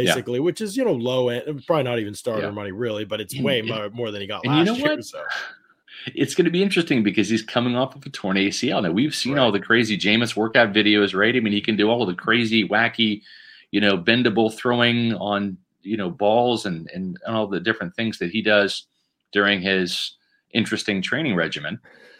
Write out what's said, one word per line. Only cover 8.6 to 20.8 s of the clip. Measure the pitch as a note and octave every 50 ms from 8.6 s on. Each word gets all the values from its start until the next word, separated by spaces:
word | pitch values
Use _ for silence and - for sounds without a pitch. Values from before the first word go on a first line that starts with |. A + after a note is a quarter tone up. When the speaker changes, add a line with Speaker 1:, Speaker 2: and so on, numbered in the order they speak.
| - B2
Speaker 2:
L. | F#3+ -
Now, | G#2+ E2+ E2
we've | G2+ C3+ - -
seen | - - A#2+ C#3
Speaker 1:
Right. | C#3+ B2+
Speaker 2:
all | A#2 G2+
the | G2
crazy | - - A2+ A#2 A#2+ G#2+ G#2+ F2
Jameis | E2 G2+ G#2+ A2+ A#2+ A2 -
workout | G2+ G#2+ A2+ A2 B2+ A#2 A2 G2
videos, | G#2+ G#2 G#2+ G#2+ G#2 G2+ F#2+ F2+
right? | F#2+ G#2 A2+ A#2+
I | B2+
mean, | A2 G#2+ G#2
he | G#2
can | - - A2
do | G2 G2+ G#2+
all | A#2 A#2+
of | A#2 F#2
the | F2
crazy, | - - - A2+ A#2+ A#2+ A2 A2+ A2+ G2+
wacky, | E2+ G2+ G#2+ A2+ A#2 A2+ - A#2 G#2+ G#2 G#2 - - - - - - - - - _
you | - G2+
know, | G#2 G2+ G2 F#2
bendable | E2+ - A2+ B2 B2 A#2+ G#2 A2 A2+ A2 A2
throwing | - - B2+ - A#2+ A#2+ A#2+ A#2+ A#2+ A#2 A2+ A2
on, | F2+ F#2 G#2 G2+ G2+ G2+ G2+ F#2 F2+ _ _ _ _ _
you | F#2+ A2 G#2+
know, | G2 F2+
balls | E2+ - G#2 G2+ A2 A#2+ B2 B2 A#2+ G#2 -
and, | G#2 F2 D#2+ E2 - -
and, | F#2 F#2 F#2 F2 - -
and | - A2+
all | A2 G#2+ G2
the | G2 E2+
different | F2 A2 A2 - G2 F2 -
things | - A#2 A2 G2 -
that | F#2 F2
he | F2+ A2
does | G2+ G#2+ G#2+ G#2 G2+ F#2+ - - - _ _ _ _ _ _ _ _ _ -
during | G2+ G2+ G2+ G2+ F#2+
his | F2 G2 G2 F#2 F#2 F2 F2+ - - - - _ _ _ _ _ _ _ -
interesting | A#2 G#2+ - A2 G#2